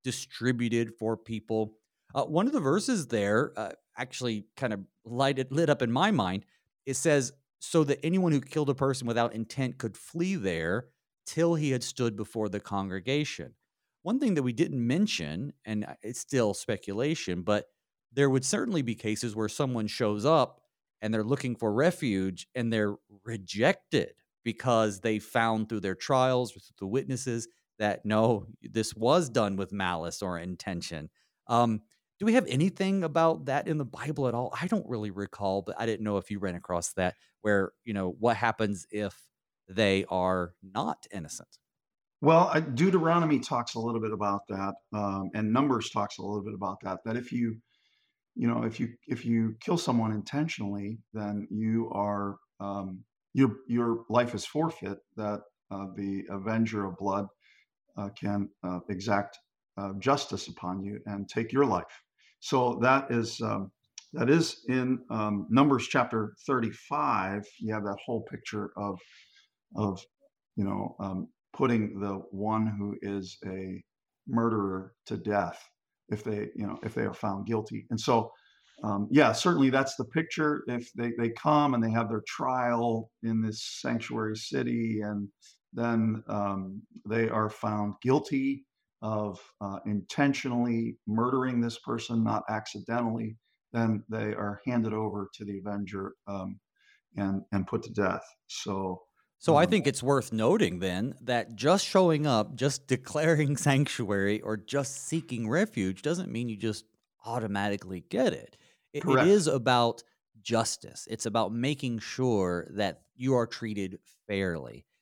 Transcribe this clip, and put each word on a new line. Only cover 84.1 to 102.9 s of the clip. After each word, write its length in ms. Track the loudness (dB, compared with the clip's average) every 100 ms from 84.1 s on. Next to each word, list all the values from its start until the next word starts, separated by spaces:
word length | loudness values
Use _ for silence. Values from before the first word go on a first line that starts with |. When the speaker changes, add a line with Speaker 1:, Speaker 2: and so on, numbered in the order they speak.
| -4 -4 -4
Speaker 2:
city, 640 | -4 -2 0 0 -2 -2
and 280 | -2 -4 -6 _ -20 _ _
then, 500 | -4 0 2 2 0 -4
um, 540 | -2 -2 -2 -6 -10 -16 -14 -4
they 220 | 0 0
are 180 | 0 -2
found 460 | -2 -4 -2 -2 -2
guilty 640 | 2 2 2 -2 0 -4 -8 _ _ _
of, 400 | -4 -2 -2 -6 -14 -10
uh, 160 | -8 -6 -4
intentionally 1120 | -4 -2 2 2 2 0 0 2 0 -2 -4 -2
murdering 520 | 0 2 2 2 2
this 160 | 0 -2
person, 440 | -6 -6 -2 0
not 200 | 2 0 -2
accidentally, 880 | -4 -6 -10 -4 -2 0 -2 -6 -10 _ _ _
then 320 | 0 2 0 -2
they 240 | -4 -2
are 260 | -2 -4 -4 -2
handed 260 | 0 0
over 380 | 0 -2 -4 -8 -8
to 100 | -8
the 120 | -8
avenger, 520 | -6 -6 -6 -6 -8 -10 -10
um, 340 | -8 -6 -10 _ _ _ _ _ -4
and, 240 | -2 -2 -2
and 140 | -4 -2
put 160 | -4
to 80 | -4
death. 300 | 0 0 0 -6 _ -14
So, 540 | -10 -6 -4 -4 -6 _ _ _ _
Speaker 1:
So 160 | 4
I 120 | 6 6
Speaker 2:
Um, 0 |
Speaker 1:
think 200 | 4 2
it's 160 | 0
worth 300 | 2 2 0
noting 460 | 2 4 4 2 0
then 360 | -2 -2 -4 -4
that 340 | -2 -2 -2
just 300 | -2 2 4 4
showing 400 | 4 6 4 4
up, 280 | 4 2 0
just 300 | 0 0
<laughs> 20 |
declaring 680 | -2